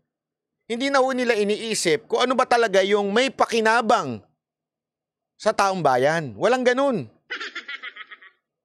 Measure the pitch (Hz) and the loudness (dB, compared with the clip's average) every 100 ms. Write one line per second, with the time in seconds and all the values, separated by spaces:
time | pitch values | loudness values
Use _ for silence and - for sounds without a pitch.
0 | _ _ _ _ _ _ - 233 277 277 | _ _ _ _ _ _ -10 -6 -2 0
1 | 262 254 240 214 208 208 226 202 175 147 | 0 0 0 0 0 -2 -4 -4 0 -2
2 | - 233 247 262 247 240 226 190 196 208 | -2 -2 0 0 2 2 2 2 2 0
3 | 202 214 262 - 240 233 220 233 226 226 | 0 0 0 0 0 0 2 2 2 0
4 | 147 110 - _ _ _ _ _ _ _ | 0 -8 -14 _ _ _ _ _ _ _
5 | _ _ _ - 208 220 202 190 143 127 | _ _ _ -6 -2 0 0 2 2 2
6 | 139 165 143 104 185 254 247 247 277 214 | 2 0 -4 -2 0 2 2 2 0 -2
7 | 117 _ - - 415 349 285 277 247 208 | -6 _ -16 -14 -12 -14 -16 -16 -18 -20
8 | 220 214 190 _ _ _ | -20 -20 -20 _ _ _